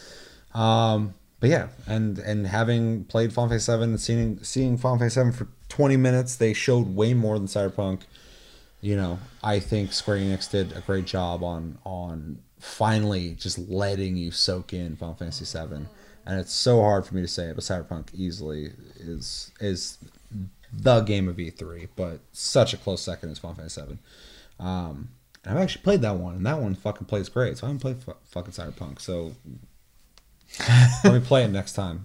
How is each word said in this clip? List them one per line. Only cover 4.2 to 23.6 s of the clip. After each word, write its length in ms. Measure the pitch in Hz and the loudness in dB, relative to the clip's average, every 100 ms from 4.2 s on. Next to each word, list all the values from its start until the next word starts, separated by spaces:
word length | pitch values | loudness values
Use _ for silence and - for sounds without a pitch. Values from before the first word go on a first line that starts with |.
| 113 98 | 2 -2
seeing 320 | - 131 131 123 | -4 0 2 2
Final 200 | 127 120 | 2 2
Fantasy 160 | 120 131 | 2 4
seven 160 | 123 | 2
for 160 | 120 98 - - | 0 -8 -12 -8
twenty 260 | - 139 131 | 2 6 6
minutes, 400 | 131 127 123 - | 6 4 0 2
they 160 | 113 | 2
showed 420 | 107 - 123 98 95 | 2 4 4 4 2
way 180 | 113 | 4
more 240 | 123 107 104 | 4 2 0
than 100 | 98 | 0
Cyberpunk. 540 | 104 98 - 95 95 - - - - - - - _ | 0 0 0 -2 -4 -8 -20 -20 -20 -20 -20 -20 _
You 160 | 101 101 | -2 0
know, 220 | 90 90 - - | 0 -4 -10 -6
I 160 | 110 101 | 0 0
think 340 | - 107 98 | 0 0 0
Square 240 | - - 101 | -2 0 0
Enix 320 | 98 92 - | 2 -2 -2
did 240 | 101 90 87 | -2 -2 -4
a 60 | |
great 240 | 95 95 90 | -4 -2 -2
job 380 | 95 87 87 | -2 -2 -2
on, 340 | 87 82 82 - 95 | -4 -6 -8 -12 -12
on 540 | 92 87 80 76 71 - _ | -10 -8 -10 -10 -12 -16 _
finally 760 | - - 110 110 104 95 87 82 | -18 0 2 4 2 0 -4 -6
just 240 | 92 90 92 | -8 -8 -4
letting 480 | 92 98 98 95 90 | -2 -2 -2 -2 -2
you 140 | 85 | -4
soak 420 | - - 92 - | -2 -2 -2 -6
in 240 | 90 87 76 | -8 -8 -8
Final 160 | 85 82 | -10 -8
Fantasy 300 | 85 - 80 | -10 -8 -10
seven. 420 | 80 80 73 85 - - - 90 | -10 -8 -10 -12 -16 -20 -18 -6
And 120 | 95 | -6
it's 100 | 90 | -4
so 300 | - 127 120 | 0 4 6
hard 240 | 104 98 92 | 6 4 0
for 100 | 92 | -4
me 60 | |
to 60 | 87 | -4
say 160 | - 82 | -4 -6
it, 100 | 80 | -8
but 80 | |
Cyberpunk 460 | - 90 - 82 - | -6 -6 -6 -10 -10
easily 600 | 90 92 92 76 76 76 - - - | -6 -6 -6 -8 -8 -10 -14 -20 -16
is, 520 | 85 82 - - - - | -12 -10 -10 -12 -14 -8
is 360 | 104 90 - - - - - 107 95 - - | -4 -4 -6 -12 -20 -20 -14 -12 -12 -14 -14
the 260 | 104 101 117 | 0 4 4
game 280 | 104 101 92 | 4 0 0
of 100 | 87 | -2
E 100 | 82 | -8
three, 360 | - 82 85 85 - | -10 -14 -14 -12 -8
but 240 | 87 80 - | -6 -8 -16
such 400 | - - 139 117 | -10 0 2 2
a 40 | - | 0
close 240 | 101 90 | -6 -6
second 280 | - 82 85 | -6 -10 -10
is 80 | 73 | -12
Final 160 | 85 | -12
Fantasy 240 | 85 | -14